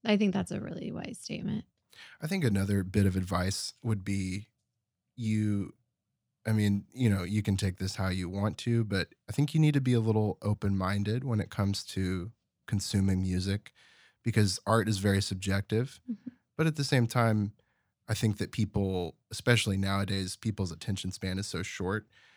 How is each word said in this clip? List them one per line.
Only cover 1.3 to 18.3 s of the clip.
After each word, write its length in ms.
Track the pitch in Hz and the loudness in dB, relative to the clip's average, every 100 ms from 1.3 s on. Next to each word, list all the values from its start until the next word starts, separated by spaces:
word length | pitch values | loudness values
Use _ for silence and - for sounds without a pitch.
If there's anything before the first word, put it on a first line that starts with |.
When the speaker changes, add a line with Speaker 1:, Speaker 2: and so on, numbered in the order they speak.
| - - 214 - _ _ - - - | -8 -6 -6 -8 _ _ -20 -20 -12
Speaker 2:
I 60 | 156 | -6
think 160 | 196 | -2
another 400 | 135 98 95 101 | 0 0 0 0
bit 200 | 92 101 | 0 4
of 120 | 98 92 | 4 2
advice 560 | 90 87 92 98 - - | -2 -2 -2 -4 -8 -8
would 220 | 120 104 | -4 -4
be 420 | 95 98 92 95 107 _ _ _ _ _ _ - | -2 -4 -2 -6 -10 _ _ _ _ _ _ -8
you, 580 | 113 110 107 101 92 - _ _ _ _ _ _ - | -2 0 0 0 -4 -10 _ _ _ _ _ _ -2
I 60 | |
mean, 320 | 107 104 101 - | 2 4 2 -2
you 180 | 123 120 | 0 2
know, 140 | 98 | 2
you 180 | 87 107 | 0 0
can 140 | 101 95 | 0 0
take 220 | 98 87 | 0 -2
this 180 | 92 - | -6 -2
how 120 | 95 | -2
you 200 | 92 87 | -2 -4
want 280 | 95 107 - | -2 -2 -2
to, 260 | - 117 | -2 0
but 240 | 107 98 85 _ - | 2 0 -2 _ -8
I 40 | |
think 200 | 117 143 | -2 0
you 60 | 160 | 4
need 140 | 151 | 4
to 60 | 143 | 4
be 140 | 127 | 4
a 60 | 123 | 2
little 380 | 113 107 107 - | 4 2 2 0
open-minded 800 | 104 104 101 98 92 101 101 117 | -2 0 0 2 2 0 0 -2
when 160 | 131 110 | 0 -2
it 100 | - | -2
comes 320 | - 101 98 - | 0 0 0 -4
to 440 | - 92 92 95 - _ _ - | -4 -2 -2 -6 -14 _ _ -4
consuming 520 | 101 - 101 98 92 | -4 0 2 2 2
music 500 | 92 90 95 101 - _ - _ _ _ | 2 0 0 -4 -6 _ -20 _ _ _
because 380 | - 113 101 - | 0 4 4 2
art 240 | - 110 104 | 2 2 4
is 100 | 101 | 2
very 220 | 101 98 | 4 2
subjective. 760 | 95 95 95 98 95 110 131 - - | 2 -4 -2 -2 0 -2 -2 -8 -12
Speaker 1:
Mm-hmm. 220 | 220 - _ _ - | -10 -10 _ _ 0
Speaker 2:
But 120 | 160 | 0
at 80 | 156 | 0
the 80 | |
same 240 | 135 131 117 | 2 4 4
time, 440 | 127 113 110 101 - _ _ _ _ - | 4 4 4 0 -4 _ _ _ _ -4
I 60 | |
think 240 | 107 110 | 0 0